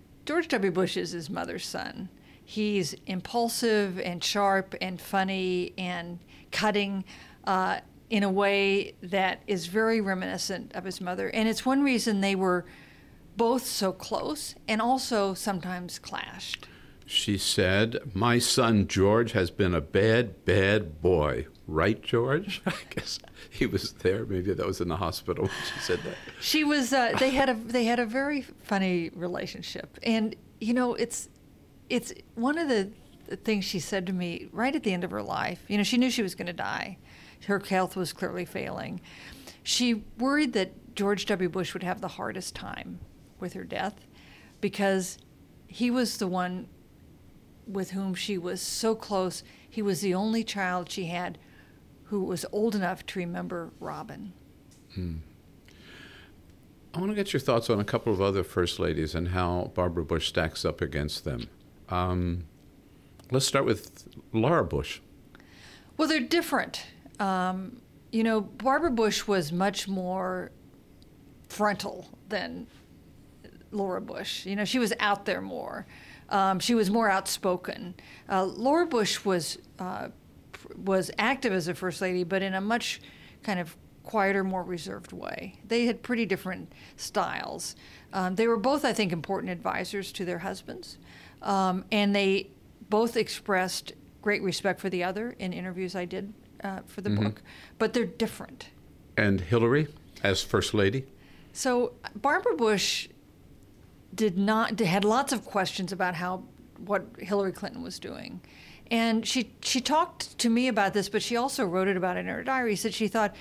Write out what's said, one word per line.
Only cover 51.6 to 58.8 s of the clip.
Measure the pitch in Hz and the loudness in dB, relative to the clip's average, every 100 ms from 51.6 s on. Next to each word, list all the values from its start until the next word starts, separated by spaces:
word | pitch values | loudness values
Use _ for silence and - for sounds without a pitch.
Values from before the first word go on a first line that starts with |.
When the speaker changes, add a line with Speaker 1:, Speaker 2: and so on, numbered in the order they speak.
| - - - - | -20 -20 -20 -20
Speaker 1:
who | - 202 | -6 -2
was | 185 175 - | -2 -4 -4
old | 208 226 | 0 0
enough | 208 180 185 - | 2 0 -4 -8
to | 190 | -6
remember | 175 180 175 175 165 - | -6 -6 -6 -8 -10 -10
Robin. | 165 151 151 160 202 - - - - - - | -10 -8 -10 -12 -14 -16 -20 -20 -20 -20 -12
Speaker 2:
Hmm. | 95 87 80 - - - - - - - - - - - - - - - - - | -8 -6 -6 -12 -20 -20 -20 -20 -20 -20 -20 -20 -20 -20 -20 -20 -20 -20 -20 -10
I | 165 | -4
wanna | 196 | -2
get | 208 196 | -2 0
your | 139 | 0
thoughts | 139 117 120 | 2 2 4
on | 104 | 2
a | |
couple | 101 120 117 | 2 0 2
of | 95 | 2
other | 98 98 | 4 2
first | 87 92 87 | 0 0 0
ladies | - | 0